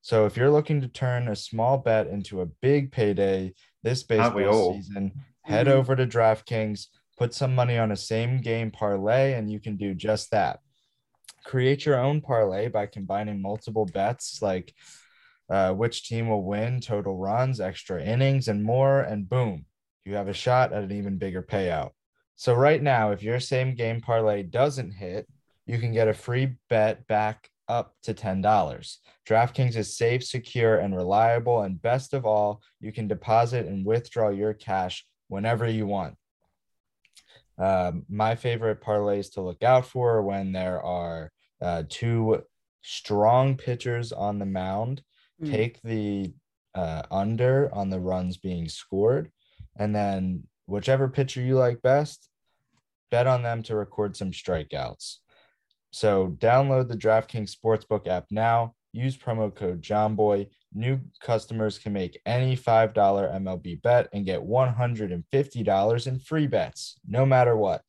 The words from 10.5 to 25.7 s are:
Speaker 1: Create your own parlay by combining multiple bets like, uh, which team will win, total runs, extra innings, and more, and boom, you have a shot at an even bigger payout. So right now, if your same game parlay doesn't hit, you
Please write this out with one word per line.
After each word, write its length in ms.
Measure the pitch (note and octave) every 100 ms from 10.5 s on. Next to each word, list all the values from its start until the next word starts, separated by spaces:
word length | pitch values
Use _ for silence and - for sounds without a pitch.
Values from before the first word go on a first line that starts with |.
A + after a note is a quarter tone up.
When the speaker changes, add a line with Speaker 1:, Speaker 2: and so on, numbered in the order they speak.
| - _ _ _ _ _ _ - -
Speaker 1:
Create 400 | - C3 C3 C#3
your 140 | D3+ C3
own 240 | C3 D3+
parlay 460 | D3 A#2+ G#2 F#2 A2+
by 180 | G#2+ G#2
combining 560 | A2 F#2+ G2+ G#2+ G2+
multiple 420 | F#2+ G#2+ - A2
bets 560 | G2+ F#2+ G2+ B2+ - -
like, 340 | G#2 F#2 F2 _ - - _ _ _ _ _
uh, 240 | G2 F#2+
which 340 | F#2+ A#2 - -
team 200 | A2+ A#2
will 160 | G#2+
win, 360 | F#2 G#2 A2+ B2+
total 380 | A#2+ G#2 G2 F#2
runs, 420 | F#2+ A2+ C3 B2
extra 420 | F#2+ F2+ - F2+
innings, 460 | E2 A#2 C3+ C3+ B2+
and 140 | G#2
more, 360 | G#2+ B2+ C3+ C#3
and 280 | B2+ G#2 F#2+
boom, 380 | B2+ A#2+ E2+ C#2 _ _ _ F#2+
you 80 |
have 140 | G2+ G2
a 40 |
shot 400 | G2 B2+ B2+ B2+
at 100 | G#2
an 100 | F#2+
even 260 | G#2 G2+ F#2+
bigger 240 | G2 F2+
payout. 480 | - G2+ F#2 D#2+ C2+ _ _ _ _ _
So 180 | -
right 280 | A#2+ C#3+ D#3
now, 280 | C#3+ B2 G#2+
if 120 | G2+
your 160 | G#2+ B2
same 360 | - C3 C3
game 260 | A#2+ A2+ A#2
parlay 440 | A#2 A2+ A2 G#2
doesn't 480 | F#2 A2+ C3+ B2 F2+
hit, 340 | F#2+ F#2 G2 - _ _ _
you 120 | -